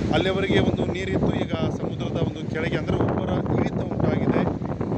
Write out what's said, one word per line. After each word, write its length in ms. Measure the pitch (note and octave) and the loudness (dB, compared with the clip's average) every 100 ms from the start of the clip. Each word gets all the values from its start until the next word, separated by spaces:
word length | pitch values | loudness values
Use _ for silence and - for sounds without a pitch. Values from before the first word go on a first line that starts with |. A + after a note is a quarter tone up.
| - | 2
ಅಲ್ಲಿಯವರೆಗೆ 440 | D#3 F#3+ F#3+ F#3+ G3 | 2 2 0 2 2
ಒಂದು 340 | F#3 - - | 4 2 0
ನೀರಿತ್ತು, 420 | F3 F#3+ F#3+ F3 | -2 0 0 2
ಈಗ 180 | E3 E3 | 0 0
ಸಮುದ್ರದ 640 | E3 D#3+ - D#3+ - D#3 D3+ | 0 -2 -2 -4 -4 -2 0
ಒಂದು 340 | E3 D#3 D#3 | -2 -2 -4
ಕೆಳಗೆ, 260 | D#3 E3+ D#3+ | -2 0 0
ಅಂದ್ರೆ 200 | D3+ - | 0 0
ಉಬ್ಬರ 640 | C3+ - - - - - | 0 0 0 0 0 0
ಇಳಿತ 120 | - | 0
ಉಂಟಾಗಿದೆ. 720 | - - - - - - - - - - - - | -2 -2 0 2 2 2 2 2 -2 -4 -4 -2